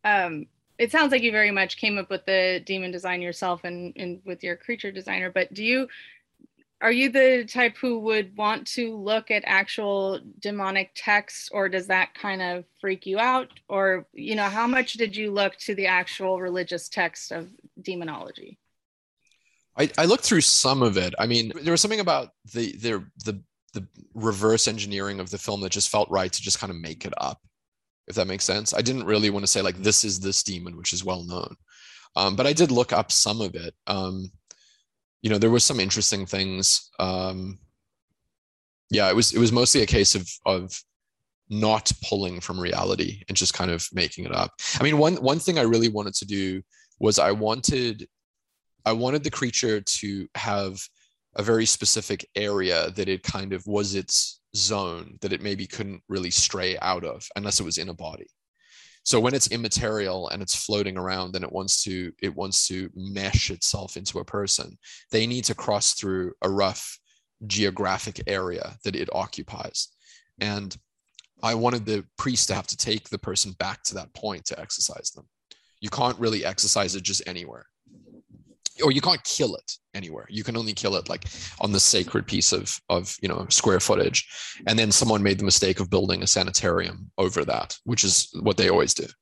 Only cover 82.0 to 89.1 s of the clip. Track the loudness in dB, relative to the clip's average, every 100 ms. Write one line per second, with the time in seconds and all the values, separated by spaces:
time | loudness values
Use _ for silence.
82 | 2 -2 0 0 2 2 -2 -10 0 0
83 | 0 -6 -4 -4 2 2 6 4 4 4
84 | 4 2 -2 -14 -14 -6 0 2 4 4
85 | 4 4 4 4 4 4 4 0 2 2
86 | 2 0 2 2 2 0 2 0 -2 -8
87 | -10 -2 0 0 0 -2 -4 -8 -2 0
88 | 2 2 0 0 2 4 4 4 4 0
89 | -2